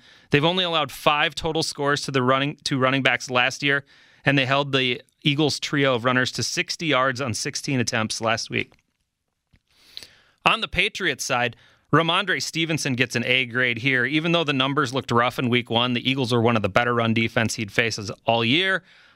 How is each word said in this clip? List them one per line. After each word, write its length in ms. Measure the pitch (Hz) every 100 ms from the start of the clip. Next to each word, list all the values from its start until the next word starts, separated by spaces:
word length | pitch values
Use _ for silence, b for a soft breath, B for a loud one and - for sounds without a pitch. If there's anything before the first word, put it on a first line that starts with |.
| b b b
They've 120 | 143
only 200 | 160 185
allowed 280 | 180 165 139
five 440 | - 160 147 160 -
total 260 | 165 156
scores 400 | - - 143 143 -
to 60 |
the 120 | 135
running, 320 | 127 135 143 -
to 160 | - 139
running 240 | 131 135
backs 260 | 131 123 -
last 320 | 123 127 -
year, 240 | 143 139 - b b b -
and 100 | 139
they 120 | 123
held 240 | 139 143
the 320 | 135 127 120 - _
Eagles' 380 | 156 139 147 -
trio 340 | - 147 139
of 100 | 123
runners 280 | 123 127 127
to 100 | -
sixty 460 | 120 - 170 - 170
yards 340 | 131 131 120
on 140 | 135 107
sixteen 440 | 147 - - 131
attempts 400 | 117 117 107 -
last 300 | 110 113 -
week. 240 | 117 104 _ _ _ _ _ _ _ _ _ _ B B B B B B B -
On 160 | 220
the 60 | 208
Patriots 560 | 175 202 - 175 131
side, 320 | - 123 120 - b b b
Ramondre 500 | 147 165 180 190 151
Stevenson 520 | - 160 160 156 147
gets 220 | 123 123 120
an 80 | 117
A 200 | 127 123
grade 320 | 120 123 113
here. 260 | 135 131 123
Even 260 | 156 170
though 120 | 170
the 100 | 147
numbers 400 | 135 135 139 131
looked 180 | 135 -
rough 280 | 117 123 -
in 100 | 127
week 200 | 120 113
one, 240 | 113 123
the 160 | 120 127
Eagles 240 | 135 117
are 80 | 120
one 140 | 113 117
of 60 |
the 80 | 98
better 240 | 120 120 117
run 180 | 113
defense 420 | 113 113 127 110 -
he'd 160 | 107
faces 400 | - 117 110 98 - -
all 180 | 117
year. 400 | 117 156 190 185 b b b